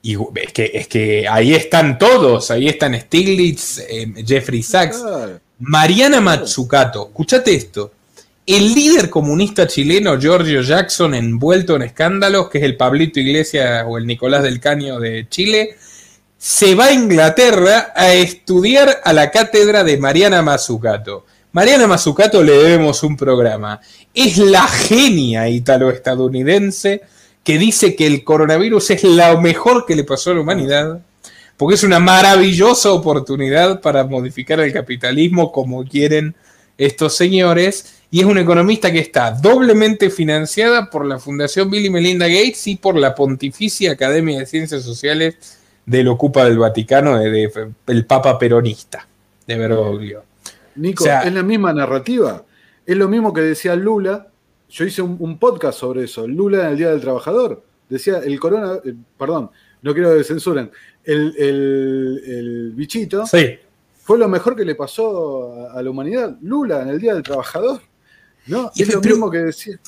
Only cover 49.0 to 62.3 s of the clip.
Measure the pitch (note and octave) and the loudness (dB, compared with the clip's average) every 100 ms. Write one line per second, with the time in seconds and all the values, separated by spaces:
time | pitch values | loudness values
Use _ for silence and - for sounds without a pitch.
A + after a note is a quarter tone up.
49 | - _ _ _ - A2+ A2+ A2 G#2+ G2+ | -20 _ _ _ -10 -6 -2 -2 -2 -6
50 | G#2 G2 _ _ - _ _ - E3 F#3+ | -10 -16 _ _ -20 _ _ -8 -8 -2
51 | D#3 C#3 E3+ F#3+ F#3 A3 F#3+ D#3 C3+ C3+ | 0 0 0 -4 -2 -2 -2 -2 -2 -4
52 | B2+ B3 D#3 F#2 _ _ _ _ - F#3 | -4 -2 -2 -4 _ _ _ _ -6 -2
53 | G3 A3 A3 E3 D#3+ D3+ F#3 F3 G3+ A3 | 0 0 -2 -2 -4 -2 -4 -2 -2 -2
54 | F#3+ G#3 _ _ _ _ _ - F3 F#3+ | -4 -8 _ _ _ _ _ -8 -8 -6
55 | F3+ F3 E3 D#3+ B3 F3 D#3 A#2+ B2+ B2+ | -8 -8 -10 -2 -2 -2 -6 -6 -8 -8
56 | B2 - A2+ D3 G3+ G3 E3+ C#3+ E3+ D#3 | -8 -10 -10 -4 -2 0 -2 -2 -2 -2
57 | B2+ B2+ D3 G#3+ B3 - _ _ _ B2+ | -4 -6 -4 -4 -4 -6 _ _ _ -6
58 | G3+ F#3 C#3+ C#3 E3 G#3 G3 F#3+ C3+ A#2 | -4 -4 -4 -6 -4 -4 -4 -8 -10 -16
59 | A#2 _ C#3 E3 A2+ _ _ _ C#3+ D3 | _ _ -6 -6 -8 _ _ _ -6 -2
60 | F3 D#3+ C#3+ D#3+ F3+ D3+ A2+ _ _ _ | 2 2 0 -6 -4 -6 -6 _ _ _
61 | - D3+ D3+ D3+ C#3+ C#3 C#3 C3+ C3+ C3+ | -6 -2 -2 -2 -2 -2 -2 -2 -4 -4
62 | C3 C3 C3 | -6 -8 -12